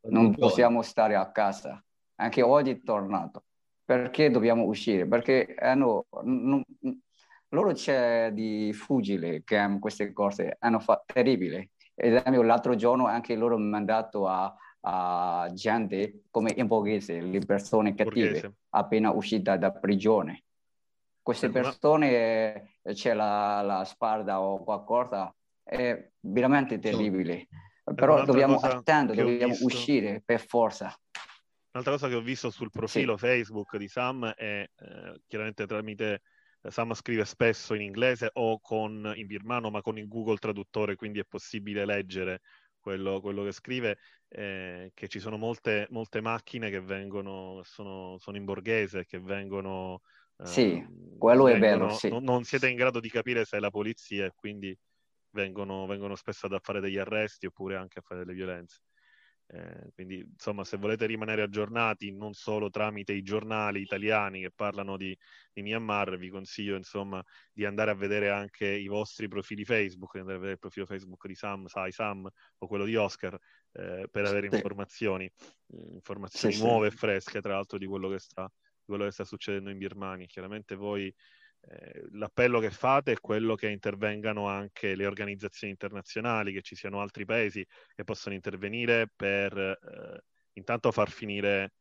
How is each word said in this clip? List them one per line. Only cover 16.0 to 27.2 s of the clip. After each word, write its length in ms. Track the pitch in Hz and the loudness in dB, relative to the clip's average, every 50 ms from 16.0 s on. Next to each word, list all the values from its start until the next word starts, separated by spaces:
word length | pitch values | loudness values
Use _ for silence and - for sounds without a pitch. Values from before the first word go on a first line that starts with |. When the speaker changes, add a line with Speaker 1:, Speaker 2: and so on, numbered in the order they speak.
| 101 107 - - _ _ | -2 -2 -4 -16 _ _
Speaker 1:
come 200 | - 117 110 117 - | -2 0 0 0 0
in 100 | - 123 | 0 2
borghese, 540 | 101 113 110 104 104 107 101 101 - 85 85 | 4 4 4 4 2 0 0 -2 -4 -6 -4
le 180 | 85 92 92 98 | -4 -2 -2 -2
persone 540 | 98 - 101 98 101 - - 110 107 104 101 | 0 2 0 0 0 2 4 4 4 4 2
cattive, 320 | 104 107 110 101 117 110 107 | 2 0 0 2 2 2 4
Speaker 3:
Borghese. 220 | 104 - - 101 - _ _ _ | 2 0 -4 -6 -12 _ _ _
Speaker 1:
appena 420 | - 104 101 - 113 110 110 107 | 0 0 2 4 2 4 4 4
uscita 440 | - 107 98 - 110 107 92 113 98 | 4 2 0 0 0 0 2 2 2
da 140 | 92 - 95 | 4 2 0
prigione. 720 | - - - 98 104 95 101 107 110 101 85 78 85 - _ _ _ _ _ _ _ _ _ _ _ _ _ _ _ _ | 0 0 2 2 2 4 6 6 6 6 4 0 -8 -12 _ _ _ _ _ _ _ _ _ _ _ _ _ _ _ _
Queste 240 | _ - 120 - - | _ -2 -2 0 0
Speaker 3:
Ecco, 100 | 117 104 127 | 0 2 2
ma 40 | 123 | 2
Speaker 1:
persone, 1120 | 135 131 - - 147 156 156 151 139 123 120 113 113 113 110 110 107 107 101 101 - _ _ _ | 2 -2 4 6 6 8 8 8 6 6 6 6 4 4 2 2 0 -2 -6 -14 -16 _ _ _
eh, 100 | - 104 | -8 -6
c'è 200 | - - 123 113 | 0 2 2 2
la, 480 | 107 107 104 104 104 104 104 104 101 | 4 2 2 2 2 2 2 2 2
la 220 | 101 101 101 92 95 | 2 2 0 0 -2
spada 560 | - - _ 117 110 107 110 104 101 98 95 | -4 -4 _ 0 0 0 0 0 -2 0 0
o 220 | 95 98 98 95 - | 0 0 -2 -4 -2
qualcosa, 680 | - 107 101 101 - 113 120 123 - 104 98 92 87 _ _ _ _ _ _ _ | -4 -4 -4 -2 2 2 2 2 0 -2 -4 -4 -6 _ _ _ _ _ _ _
è 460 | - - 107 123 120 117 - - _ _ _ | -6 -2 0 0 0 0 -2 -6 _ _ _
veramente 540 | - 95 98 120 123 131 143 143 131 - 113 | -8 0 2 4 4 6 4 4 4 0 -4
Speaker 2:
Sì. 60 | 98 | -2
Speaker 1:
terribile. 680 | 87 110 104 113 107 104 95 95 | 0 0 0 2 2 2 2 0